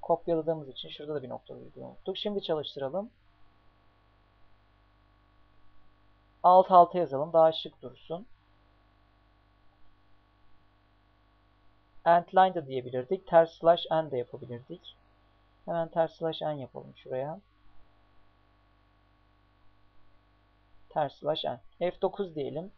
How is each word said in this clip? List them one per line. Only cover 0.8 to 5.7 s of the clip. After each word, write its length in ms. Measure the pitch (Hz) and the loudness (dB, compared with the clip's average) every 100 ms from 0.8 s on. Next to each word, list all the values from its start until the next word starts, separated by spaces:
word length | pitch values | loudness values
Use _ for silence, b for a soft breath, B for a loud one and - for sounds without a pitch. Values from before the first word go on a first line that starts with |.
| 156 | -16
şurada 260 | - 147 151 | -14 -8 -8
da 80 | |
bir 60 | 127 | -8
noktalı 320 | 120 - 127 | -14 -14 -18
virgül 200 | 127 127 | -18 -16
unuttuk. 360 | 127 127 - 190 | -16 -12 -10 -6
Şimdi 240 | 214 202 | -6 -6
çalıştıralım. 680 | 190 156 139 - 135 170 220 _ - _ - - - _ - _ _ _ _ _ - - _ 50 _ 50 50 _ 50 50 50 - - | -4 -4 -4 -8 -6 -6 -8 _ -20 _ -20 -20 -20 _ -20 _ _ _ _ _ -20 -20 _ _ _ _ _ _ _ _ -20 -20 -20